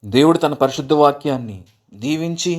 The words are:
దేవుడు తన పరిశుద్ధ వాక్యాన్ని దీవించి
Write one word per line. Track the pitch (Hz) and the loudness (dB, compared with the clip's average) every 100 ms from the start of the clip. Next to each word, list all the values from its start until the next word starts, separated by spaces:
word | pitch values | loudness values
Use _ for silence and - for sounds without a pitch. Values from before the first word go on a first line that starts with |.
దేవుడు | 104 117 151 165 | 0 4 4 4
తన | 151 147 | 0 0
పరిశుద్ధ | 135 131 139 | -2 -2 -2
వాక్యాన్ని | 151 147 143 151 131 117 98 87 _ _ | 4 4 2 -4 -6 -6 -14 -18 _ _
దీవించి | 101 120 156 165 165 180 | -12 -6 -4 -6 -6 -6